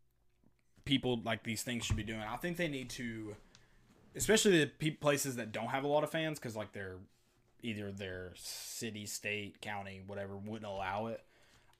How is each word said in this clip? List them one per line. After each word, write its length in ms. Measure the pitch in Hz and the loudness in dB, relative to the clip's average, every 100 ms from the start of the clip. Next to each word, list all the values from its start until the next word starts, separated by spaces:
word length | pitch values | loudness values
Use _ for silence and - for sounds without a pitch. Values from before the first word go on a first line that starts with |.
| _ _ _ _ - _ _ - - | _ _ _ _ -20 _ _ -10 2
people, 360 | 135 123 120 | 4 4 2
like, 200 | 113 110 | 2 -2
these 180 | 117 107 | -2 -4
things 220 | - 120 113 | -2 -2 0
should 100 | 113 | 0
be 80 | |
doing, 180 | 107 110 | 0 -4
I 160 | 107 123 | -4 -4
think 200 | 175 170 | -4 -2
they 100 | 170 | -2
need 220 | 139 123 | -2 -6
to, 440 | - 120 113 107 104 - - - - - - - - | -6 -6 -6 -8 -10 -14 -20 -20 -20 -20 -20 -14 -4
especially 440 | - 214 214 175 | 6 8 10 8
the 80 | 139 | 6
pe-, 240 | - 151 | 2 -2
places 440 | 147 147 143 139 120 | 2 4 4 2 -2
that 160 | 110 | -4
don't 160 | 107 117 | -4 -2
have 160 | 135 | 0
a 40 | 139 | 4
lot 160 | 147 | 4
of 60 | 151 | 4
fans, 280 | 160 160 151 | 2 0 -2
'cause, 160 | 127 107 | -4 -4
like, 160 | 104 | -6
they're 240 | 107 98 92 101 _ _ _ _ - 120 | -6 -8 -8 -14 _ _ _ _ -8 -4
either 260 | 104 101 | -2 -2
their 400 | 98 98 90 92 85 | -4 -4 -4 -8 -10
city, 680 | - - - - 117 107 104 | -10 -10 -8 -6 -6 -6 -6
state, 540 | - 107 104 101 - | -4 -2 -2 -4 -8
county, 400 | 107 101 98 95 95 | -6 -6 -6 -10 -8
whatever, 320 | 101 98 98 | -6 -6 -6
wouldn't 280 | 101 110 107 | -6 -8 -6
allow 420 | 98 92 101 113 | -4 0 0 0
it. 160 | 113 - _ - - - - | -4 -10 _ -20 -20 -18 0